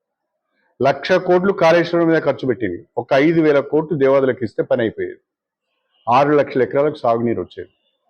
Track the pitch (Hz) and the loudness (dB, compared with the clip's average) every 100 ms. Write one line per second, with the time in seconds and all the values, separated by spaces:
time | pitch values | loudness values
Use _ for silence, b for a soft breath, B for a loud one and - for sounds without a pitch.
0 | _ _ _ _ _ _ _ - 131 135 | _ _ _ _ _ _ _ -2 -2 0
1 | - 185 180 180 196 196 165 170 170 170 | 0 -2 2 0 2 2 4 4 2 0
2 | 165 160 156 131 131 107 101 87 - - | 2 0 0 -4 -4 -4 -4 -8 -10 -10
3 | 117 135 151 165 156 143 135 151 156 151 | -2 2 2 2 2 2 0 -2 -2 0
4 | 135 139 131 120 113 - 139 131 110 95 | 2 2 2 -2 -6 -6 -4 -2 -2 -4
5 | 90 90 _ _ _ _ _ _ _ _ | -10 -10 _ _ _ _ _ _ _ _
6 | - 127 143 147 135 135 117 139 151 147 | -2 0 2 2 0 0 -2 0 -2 -2
7 | 120 117 117 98 87 - - _ _ _ | -2 0 -2 -4 -8 -12 -20 _ _ _
8 | _ | _